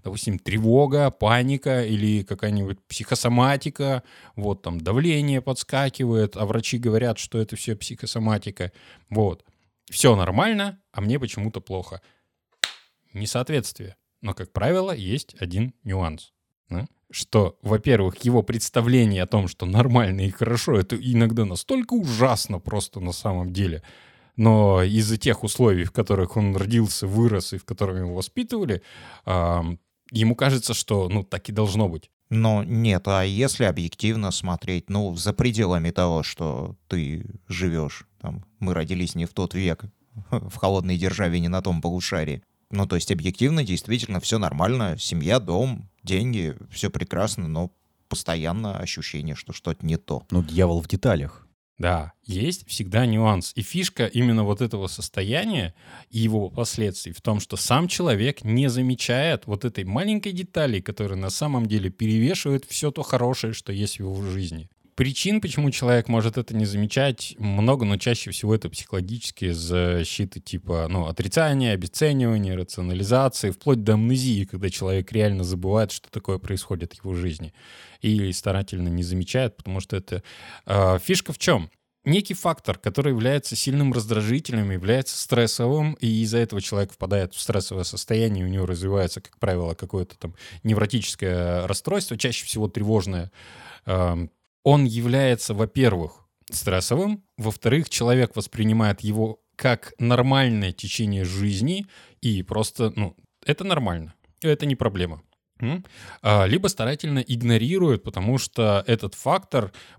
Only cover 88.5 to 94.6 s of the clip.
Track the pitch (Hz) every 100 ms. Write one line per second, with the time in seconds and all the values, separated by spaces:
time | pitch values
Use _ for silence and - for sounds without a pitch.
88.5 | 95 92 85 95 98 90 - - _ 98
89.5 | 90 85 82 90 95 87 - 85 - -
90.5 | - 113 107 110 117 - - 95 90 87
91.5 | 87 90 98 - 202 - 110 127 - -
92.5 | 110 104 - 104 110 95 90 87 - -
93.5 | - - - - 92 87 85 82 - _
94.5 | _